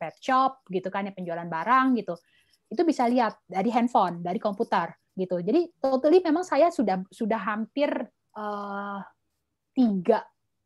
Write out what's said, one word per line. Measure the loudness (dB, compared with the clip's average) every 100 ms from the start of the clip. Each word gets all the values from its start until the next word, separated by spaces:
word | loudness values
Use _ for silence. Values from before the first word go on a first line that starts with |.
pet | -12 -8
shop | 0 2 2 -2 -8
gitu | -6 -6
kan | -6
ya, | -8
penjualan | -8 -8 -8
barang | -6 -4 2 4 4 2
gitu. | -2 -8 _ _ _ _ -8
Itu | -2 0
bisa | 2
lihat | 2 2 0 -2
dari | -8 -2 0
handphone, | 2 2 4 2 0
dari | -4 -4
komputer | -2 -4 -2 -2 -2 -8 _
gitu. | -8 -4 -4
Jadi | 0 0 0 _
totally | -2 2 4 4
memang | 4 0
saya | 0 2 4
sudah, | 2 0 -2 -4
sudah | -6 -2 -2
hampir, | -2 -6 -6 -2 -2 -2 -8 _ _
eh, | -10 -8 -8 -8 -8 -8 -10 -12 _ _ _ _ _ _ 2
tiga, | 2 2 2 0 0 _ _ _